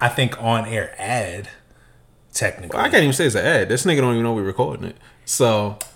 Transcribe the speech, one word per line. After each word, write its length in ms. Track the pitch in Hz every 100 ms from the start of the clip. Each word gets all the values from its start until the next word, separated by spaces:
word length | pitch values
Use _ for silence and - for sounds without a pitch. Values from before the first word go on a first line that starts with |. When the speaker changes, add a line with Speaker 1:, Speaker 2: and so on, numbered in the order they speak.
Speaker 1:
I 80 | 120
think, 320 | - 127 -
on-air 540 | 117 113 110 110 90 -
ad, 520 | 98 123 107 87 101 - _ _ _ _ _ _ _
technically. 440 | - 101 - 92 -
Speaker 2:
Well, 100 | 262
I 20 |
can't 140 | 214
even 100 | 147
say 120 | 131 156
it's 80 |
an 100 | 101
ad. 240 | 110 151 92
This 160 | 123
nigga 120 | 190 151
don't 140 | 127
even 100 | 117
know 100 | 117
we're 100 | 113
recording 440 | 95 95 131 131 87
it. 100 | - - -
So 540 | - - 120 107 104 104 -